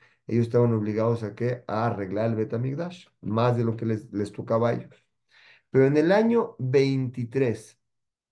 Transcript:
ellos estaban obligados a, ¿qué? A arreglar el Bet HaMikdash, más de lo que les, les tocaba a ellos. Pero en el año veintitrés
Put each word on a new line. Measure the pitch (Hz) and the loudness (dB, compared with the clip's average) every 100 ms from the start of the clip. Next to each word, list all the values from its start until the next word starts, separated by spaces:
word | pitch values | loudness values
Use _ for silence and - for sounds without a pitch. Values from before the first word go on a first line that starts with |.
| _ _ - | _ _ -4
ellos | 117 117 | -2 2
estaban | 120 120 | 2 4
obligados | 113 104 107 113 117 | 2 -2 0 0 -2
a, | 104 | -4
¿qué? | 101 120 - - | -6 -6 -6 -6
A | 104 117 | -4 -2
arreglar | 98 95 98 113 | -4 -6 -2 -2
el | 110 | -2
Bet | 107 | -4
HaMikdash, | 117 127 143 175 180 - _ | -4 -4 -6 -8 -10 -20 _
más | - 110 120 117 | -4 0 2 2
de | |
lo | 113 110 | 0 -2
que | 113 | -4
les, | 107 - | -4 -6
les | 101 101 | -6 -6
tocaba | - 107 113 117 | -8 -2 0 0
a | |
ellos. | 120 - _ _ _ _ _ - _ _ | -2 -8 _ _ _ _ _ -20 _ _
Pero | 131 135 | 4 4
en | 147 | 4
el | 160 | 4
año | 202 226 233 - - | 4 4 2 0 -4
veintitrés | 127 139 135 135 127 127 117 135 131 104 - _ _ _ _ _ _ | 0 2 4 2 -2 -6 -4 0 0 -2 -8 _ _ _ _ _ _